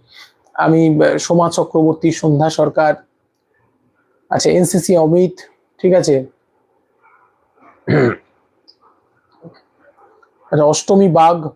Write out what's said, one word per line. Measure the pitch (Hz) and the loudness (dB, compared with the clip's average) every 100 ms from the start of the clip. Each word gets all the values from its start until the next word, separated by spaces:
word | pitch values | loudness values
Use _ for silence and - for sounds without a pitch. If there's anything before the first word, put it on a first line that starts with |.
| _ - - _ _ - | _ -20 -20 _ _ -4
আমি, | 160 160 160 | 0 2 2
আহ, | 151 151 151 | 2 0 -2
সোমা | - 170 165 | -2 0 0
চক্রবর্তী, | 170 160 160 160 156 165 | -2 -2 0 0 0 -4
সন্ধ্যা | 160 160 143 156 | -2 -2 0 -2
সরকার, | 156 147 156 156 147 _ _ _ _ _ _ _ _ _ _ _ _ _ | -2 -2 0 -2 -4 _ _ _ _ _ _ _ _ _ _ _ _ _
আচ্ছা, | 131 151 | -4 0
এনসিসি | 170 170 180 185 175 | 0 0 -2 0 0
অমিত, | 156 175 180 180 - _ _ _ | 2 2 0 -4 -20 _ _ _
ঠিক | 185 | 0
আছে, | 180 165 135 131 _ _ _ _ _ _ _ _ _ _ _ _ _ - _ - 147 120 - _ _ _ _ _ _ _ _ _ _ _ _ - - _ _ _ _ _ _ _ _ _ | 2 2 -2 -4 _ _ _ _ _ _ _ _ _ _ _ _ _ -20 _ -4 0 0 -4 _ _ _ _ _ _ _ _ _ _ _ _ -20 -20 _ _ _ _ _ _ _ _ _
আচ্ছা, | 151 151 | 0 0
অষ্টমী | 151 - 196 196 | 0 0 2 2
বাগ, | 160 160 170 151 | 2 2 0 -6